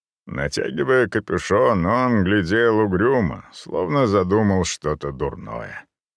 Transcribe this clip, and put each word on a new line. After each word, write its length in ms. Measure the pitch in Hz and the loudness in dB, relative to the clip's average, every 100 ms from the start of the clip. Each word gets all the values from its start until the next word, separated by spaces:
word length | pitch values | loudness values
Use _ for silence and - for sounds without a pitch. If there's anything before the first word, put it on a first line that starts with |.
| _ _ - | _ _ -14
Натягивая 800 | - 71 - - - 135 131 110 | -6 -6 -4 -6 -4 0 2 2
капюшон, 800 | 110 - 87 - 101 127 101 85 | -2 -2 -6 0 2 4 2 2
он 380 | 120 127 113 | 2 2 2
глядел 540 | 90 104 82 110 117 110 | 2 2 2 2 4 4
угрюмо, 680 | 107 90 117 131 90 - - | 2 2 2 2 0 -4 -14
словно 540 | - - 80 90 143 117 | -20 -8 -4 -2 0 2
задумал 580 | 101 90 104 107 95 | 2 2 2 2 0
что-то 480 | 85 - 76 73 73 | -2 -4 -6 -4 -6
дурное. 760 | 67 71 - - 57 104 - - _ _ | -6 -8 -8 -12 -12 -12 -16 -20 _ _